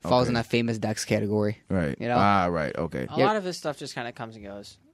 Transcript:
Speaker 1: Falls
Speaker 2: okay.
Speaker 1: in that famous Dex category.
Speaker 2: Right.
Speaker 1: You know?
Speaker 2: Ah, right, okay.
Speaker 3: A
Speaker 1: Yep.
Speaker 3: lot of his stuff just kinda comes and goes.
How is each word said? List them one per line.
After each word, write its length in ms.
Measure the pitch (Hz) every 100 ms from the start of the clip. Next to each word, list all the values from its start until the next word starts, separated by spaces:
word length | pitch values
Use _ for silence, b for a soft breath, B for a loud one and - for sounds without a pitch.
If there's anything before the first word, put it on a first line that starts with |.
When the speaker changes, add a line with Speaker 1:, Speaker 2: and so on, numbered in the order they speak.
Speaker 1:
Falls 220 | 82 127
Speaker 2:
okay. 60 | 123
Speaker 1:
in 60 |
that 120 | 120 -
famous 320 | 120 117 110
Dex 260 | 107 107
category. 540 | - 107 104 107 104 104 -
Speaker 2:
Right. 280 | 92 76 -
Speaker 1:
You 60 | 117
know? 80 | 120
Speaker 2:
Ah, 300 | 101 101 87
right, 280 | 85 69
okay. 260 | 64 82 69 60
Speaker 3:
A 60 | -
Speaker 1:
Yep. 20 |
Speaker 3:
lot 180 | 202 214
of 80 |
his 140 | 180 175
stuff 200 | 156 139
just 160 | 139
kinda 180 | 135 120
comes 240 | 123 113 110
and 80 |
goes. 340 | 101 101 101 - 302